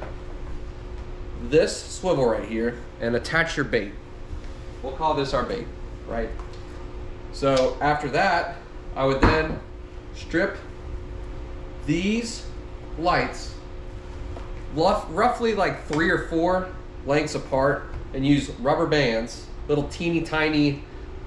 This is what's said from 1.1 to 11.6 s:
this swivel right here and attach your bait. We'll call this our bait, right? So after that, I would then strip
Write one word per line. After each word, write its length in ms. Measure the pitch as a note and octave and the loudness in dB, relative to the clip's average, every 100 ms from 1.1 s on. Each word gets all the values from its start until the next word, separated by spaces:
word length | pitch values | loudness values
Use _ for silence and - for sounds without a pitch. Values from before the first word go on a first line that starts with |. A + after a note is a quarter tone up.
| - - - | -8 -8 -8
this 400 | - D3 - - - - | 4 6 6 2 -8 -4
swivel 280 | F#3 D3+ B2 | 2 4 4
right 180 | A2 | 2
here 320 | G2 A2 A#2 A#2+ - - | 0 0 0 -2 -8 -4
and 160 | A2+ A#2+ | 0 0
attach 400 | - D#3+ E3 - | 2 2 2 0
your 80 | |
bait. 280 | A#2+ A2+ G2 - - - - - - - - - | 0 0 0 -6 -12 -12 -10 -8 -8 -10 -10 -10
We'll 100 | C3+ | -8
call 220 | - D#3 | -2 2
this 200 | C#3+ C3+ | 2 2
our 80 | C3 | 0
bait, 240 | A2+ F#2+ - - - - - | 0 -2 -4 -8 -10 -10 -6
right? 200 | A2+ A2+ - - - - - - - - - - | -4 -4 -4 -8 -10 -10 -10 -10 -10 -10 -10 -10
So 440 | - C#3 C3 B2+ - | 0 4 6 4 4
after 280 | C#3 D3 C#3 | 2 2 2
that, 460 | C#3 F#3+ F3 - - - - - - | 2 4 4 0 -6 -12 -12 -8 0
I 80 | C3+ | 2
would 140 | C3+ | 6
then 400 | C3+ D#3 D#3+ - - - - - - | 6 6 2 -4 -8 -12 -12 -12 -12
strip 420 | - - E3 - - - - - - - - - - - - | -12 -2 2 2 -2 -10 -12 -10 -8 -8 -8 -8 -8 -8 -10